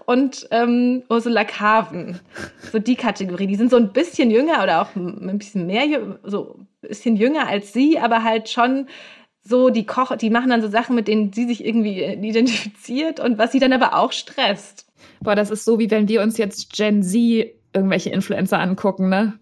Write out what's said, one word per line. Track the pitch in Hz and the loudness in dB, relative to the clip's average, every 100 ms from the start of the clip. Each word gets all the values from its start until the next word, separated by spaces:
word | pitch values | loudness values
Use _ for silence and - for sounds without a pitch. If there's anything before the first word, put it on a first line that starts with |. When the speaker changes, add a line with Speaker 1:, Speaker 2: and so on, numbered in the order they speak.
| - | 0
Speaker 1:
und, | 247 269 - - | 0 0 -4 -2
ähm, | 226 240 240 247 254 - | 0 2 2 2 0 0
Ursula | 233 233 214 | -2 2 0
Carven. | 208 - 208 220 - 175 - 180 - - - - - | 0 0 2 2 0 -8 -10 -12 -16 -16 -16 -18 -6
So | 220 | -2
die | 220 254 | 0 0
Kategorie. | 240 202 190 180 196 | 0 -2 -6 -4 -2
Die | 202 | 0
sind | 240 | 4
so | 254 | 4
ein | 208 | 4
bisschen | 254 349 - 247 | 2 0 2 2
jünger | 220 311 285 | 4 2 2
oder | 190 165 | 2 0
auch | 196 | 0
ein | 196 175 - 185 202 | -6 -8 -8 -8 -8
bisschen | - 196 175 | -6 -6 -2
mehr | 214 294 | -2 0
jü-, | 294 202 185 | -2 -4 -12
so | - 196 - - - _ | -8 -8 -8 -16 -20 _
ein | - | -16
bisschen | 208 247 208 | -6 -2 2
jünger | 240 302 254 | 2 2 -2
als | 202 202 | -4 -4
sie, | 240 294 330 | 0 2 4
aber | 233 226 | 2 2
halt | 226 220 220 | 2 -2 -2
schon | 247 247 269 262 - - - _ _ | 0 2 0 -4 -14 -20 -20 _ _
so | 196 254 254 | 0 4 4
die | 226 208 | 2 -2
Koch-, | 254 262 226 | -2 -2 -2
die | 220 | 0
machen | 233 254 | 2 2
dann | 233 | 2
so | 214 | 2
Sachen, | 214 240 | -2 0
mit | 240 214 | -2 2
denen | 214 202 | 0 0
sie | 208 240 | -2 -4
sich | 233 | -4
irgendwie | - 226 208 185 | -2 0 0 -2
identifiziert | 151 202 214 226 247 220 208 - - 247 320 320 | -6 -4 -2 2 2 0 -8 -14 -8 -4 -4 -2
und | 247 214 | -2 0
was | 240 | 0
sie | 262 | 2
dann | 262 | 2
aber | 254 233 - | 2 2 2
auch | 233 | 0
stresst. | - - - 226 - - - _ _ - _ | -4 -10 -4 -2 -2 -8 -20 _ _ -20 _
Speaker 2:
Boah, | 220 | -2
das | 202 208 | 0 0
ist | 214 | -2
so, | - 226 | 0 2
wie | 220 | 2
wenn | 214 208 | 2 2
wir | 226 | 2
uns | 220 220 | 0 -2
jetzt | 202 - - - | -4 -6 -12 -4
Gen | 214 208 | 0 2
Z | 180 226 233 226 220 - _ | 2 2 2 2 -2 -8 _
irgendwelche | 196 190 185 180 | -2 0 0 -2
Influencer | 196 196 - 190 190 | -4 -4 -4 -2 0
angucken, | 175 190 202 185 190 | -2 -2 -2 0 0
ne? | 190 220 - | 2 0 -4